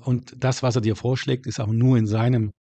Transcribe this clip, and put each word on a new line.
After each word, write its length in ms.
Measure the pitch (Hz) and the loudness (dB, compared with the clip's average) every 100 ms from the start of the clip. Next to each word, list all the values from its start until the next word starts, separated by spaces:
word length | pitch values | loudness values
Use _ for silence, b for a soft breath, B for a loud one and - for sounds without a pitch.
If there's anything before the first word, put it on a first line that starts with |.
und 320 | 120 123 - 127 | -4 -4 -4 -4
das, 260 | 131 127 | -2 0
was 120 | 127 117 | 0 0
er 60 | |
dir 140 | 110 104 | 0 -2
vorschlägt, 500 | 123 131 - 127 - | -2 -2 -2 -4 -6
ist 140 | - | -6
aber 120 | 104 | -2
nur 260 | 113 127 123 | 2 4 4
in 100 | 110 | 2
seinem 440 | 107 120 123 104 - | 0 2 0 -2 -6